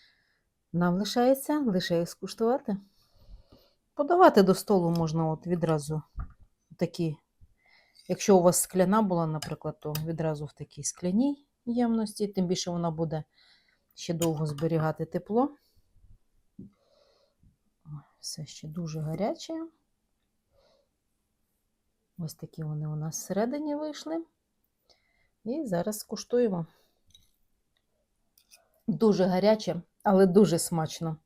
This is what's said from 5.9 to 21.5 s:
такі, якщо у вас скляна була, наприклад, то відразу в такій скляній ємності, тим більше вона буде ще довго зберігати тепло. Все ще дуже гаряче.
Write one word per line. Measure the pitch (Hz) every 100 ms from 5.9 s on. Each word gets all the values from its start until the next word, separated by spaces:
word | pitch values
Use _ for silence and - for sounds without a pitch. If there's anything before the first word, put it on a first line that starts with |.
| 156 - - - - - _ _ -
такі, | 170 - 165 147 _ _ - _ _ _ _ _ -
якщо | 180 - 190
у |
вас | 175 170
скляна | - 185 180 214
була, | 208 175 160
наприклад, | 156 - 156 156 151
то | 151
відразу | 151 160 165 160 151
в | 147
такій | - 147 -
скляній | 143 - 180 196 277 285 _ _
ємності, | - 233 240 226 214 - 208
тим | 202 175
більше | 180 -
вона | 175 170
буде | 160 165 156 151 _ _ _ _ _ _
ще | - -
довго | 165 165 151 156
зберігати | 143 160 160 156 156
тепло. | 160 180 - 214 285 294 _ _ _ _ - - _ _ _ - - _ _ _ _ _ _ _ _ _ _ _ 156 147 - _
Все | - - 147
ще | - 156
дуже | 156 165 156
гаряче. | 156 160 214 330 - 320 330 - _ _ _ _ _ _ _ _ _ _ _ _ _ _ _ _ _